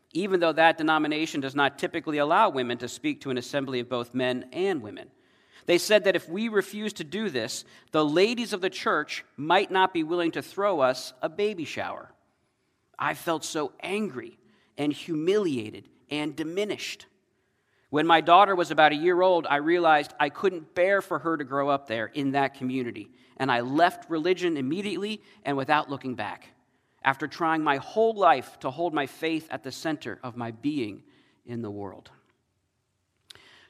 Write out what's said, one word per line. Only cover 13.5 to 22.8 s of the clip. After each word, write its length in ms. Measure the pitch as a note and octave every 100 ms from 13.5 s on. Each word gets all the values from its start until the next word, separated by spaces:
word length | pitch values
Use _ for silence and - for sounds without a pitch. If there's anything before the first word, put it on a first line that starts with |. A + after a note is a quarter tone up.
| D#3 D3 -
angry 600 | D#3+ G3+ G#3 B2+ A2+ - _ _ _ -
and 140 | D3
humiliated 960 | C#3+ - D3+ E3 G#3 F#3 B2+ G#2+ G2 - _ -
and 260 | D3 D3+ C#3+
diminished. 720 | D#3+ F3+ G#3 - - - - _ _ _ _ _ _ _ _
When 160 | D3 E3
my 140 | E3
daughter 340 | D#3 F3 G3+ F#3
was 160 | D#3+
about 220 | D#3 D3+
a 20 | D3
year 260 | E3+ F3
old, 240 | F#3 F3 C#3+
I 100 | C#3+
realized 560 | D3+ F3 E3 D3+ D3 -
I 100 | D3
couldn't 440 | - G3 F3+ D3+ -
bear 260 | F#3 G3+
for 180 | - D#3
her 180 | E3 D#3+
to 60 |
grow 260 | C3 C#3 C#3+
up 180 | C#3+ -
there 200 | A2+ G#2+
in 240 | D3 C#3
that 240 | C#3+ C3+ -
community, 560 | B2+ C3